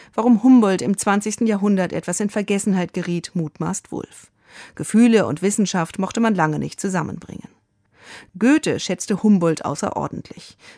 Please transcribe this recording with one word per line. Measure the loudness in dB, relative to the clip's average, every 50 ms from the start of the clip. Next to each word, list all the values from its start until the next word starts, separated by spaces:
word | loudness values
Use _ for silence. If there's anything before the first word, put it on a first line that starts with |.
| -20 _
warum | _ 0 2 4 4 6
Humboldt | 6 6 8 8 6 4 2 0
im | 0 -2 -4 -2
zwanzigsten | 0 0 0 0 0 -4 -4 -2 0
Jahrhundert | 0 0 0 0 2 2 2 0 -2
etwas | -4 -6 -6 -4 -4 -4
in | -4 -4
Vergessenheit | -4 -4 -2 -2 -2 0 0 0 0 0 -2 -2
geriet, | -4 -6 -4 -4 -4 -4 -4 -6 -6
mutmaßt | -6 -6 -6 -6 -6 -6 -6 -6 -8 -10 -10
Wulff. | -12 -12 -12 -12 -16 -20 -20 _ _ _ _ _ -20 -20 -20 -14 _
Gefühle | -10 -4 0 4 4 6 6 6 4 2
und | 0 -2 -2
Wissenschaft | -2 -2 0 0 -2 0 -2 -4 -4 -4 -6 -6
mochte | -6 -4 -2 -2
man | 0 0 0
lange | 0 0 0 -2 -4
nicht | -6 -8 -8 -8
zusammenbringen. | -6 -4 -4 -4 -4 -6 -10 -12 -14 -16 -18 -18 -18 -20 _ _ _ _ _ _ _ _ _ _ -20 -20 -20 -20 -20 _ -4 0
Goethe | 4 4 4 4 2 0 -4 -4
schätzte | -4 -6 -6 -6 -4 -4 -2 0
Humboldt | 4 4 4 4 4 2 0 -2 -4
außerordentlich. | -6 -6 -6 -6 -6 -4 -6 -6 -6 -8 -12 -14 -16 -18 -20 -20 -20 -20 _ _ -20 -20